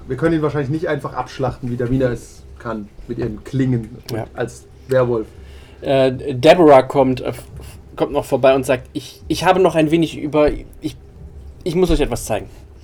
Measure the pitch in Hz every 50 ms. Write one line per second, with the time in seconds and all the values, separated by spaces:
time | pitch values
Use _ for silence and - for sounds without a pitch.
0 | - 135 127 123 160 165 165 156 151 143 127 151 139 123 156 156 180 160 151 135
1 | - 135 127 120 117 - - - 131 123 123 - 131 123 120 120 123 120 131 131
2 | 131 123 120 117 - - - - - - - - - 120 110 107 101 101 - -
3 | - - 120 127 127 110 107 - - - - 131 131 131 127 117 110 - - -
4 | - - 117 123 - - - - 120 - - - - - - - - - 131 131
5 | 127 123 120 113 107 - - - - - - - - - - - - - 135 135
6 | 131 131 127 127 - 143 135 123 127 156 175 180 170 151 139 131 127 - - 143
7 | 135 131 127 127 - 123 123 - - - - - - - - - - - - -
8 | - - 139 143 123 - 147 127 135 131 135 139 127 147 131 123 - - - -
9 | - - - - - - 156 - 160 180 180 185 185 170 156 165 151 147 160 170
10 | 160 147 - - - 147 143 151 151 143 - - - - - - - 156 - -
11 | - - - - - - - - - - - - - - 151 180 185 175 165 -
12 | 208 214 240 220 - - 220 190 - - - - - - - -